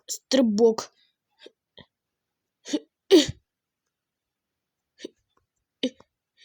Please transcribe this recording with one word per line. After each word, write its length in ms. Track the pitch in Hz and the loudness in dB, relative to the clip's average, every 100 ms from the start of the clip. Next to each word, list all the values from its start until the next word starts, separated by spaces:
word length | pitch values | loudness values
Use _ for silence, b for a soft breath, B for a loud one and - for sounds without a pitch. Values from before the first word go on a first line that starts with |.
| - | -16
стрибок. 880 | - - 269 233 208 226 226 - _ _ _ _ _ - _ _ - - _ _ _ _ _ _ _ - 294 - _ - 359 277 - _ _ _ _ _ _ _ _ _ _ _ _ _ _ _ _ - _ _ _ _ _ _ _ 254 - _ _ _ b | -16 -4 0 0 2 0 0 -8 _ _ _ _ _ -20 _ _ -20 -20 _ _ _ _ _ _ _ -10 -10 -10 _ 2 4 4 -6 _ _ _ _ _ _ _ _ _ _ _ _ _ _ _ _ -20 _ _ _ _ _ _ _ -10 -10 _ _ _ b